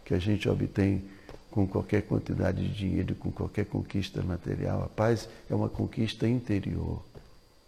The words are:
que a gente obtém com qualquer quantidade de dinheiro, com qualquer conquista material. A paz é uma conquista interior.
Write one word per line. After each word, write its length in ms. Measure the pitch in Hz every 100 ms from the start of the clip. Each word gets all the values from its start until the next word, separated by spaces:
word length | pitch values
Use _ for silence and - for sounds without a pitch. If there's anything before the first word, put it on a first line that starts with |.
| -
que 80 |
a 60 | 92
gente 280 | 98 101 101
obtém 540 | 98 98 - 98 95 - - - - -
com 140 | 107 95
qualquer 340 | 101 95 104
quantidade 640 | - 104 - 92 95 95 92
de 60 |
dinheiro, 400 | 98 95 87 -
com 180 | 95 -
qualquer 340 | - 85 - 101
conquista 580 | 101 95 98 95 101
material. 600 | 92 87 - 92 95 98
A 60 | 92
paz 400 | - 110 113 - - -
é 60 |
uma 160 | 104 104
conquista 580 | - 101 - 113 - 113
interior. 760 | 123 120 101 98 85 82 82 - - - - - -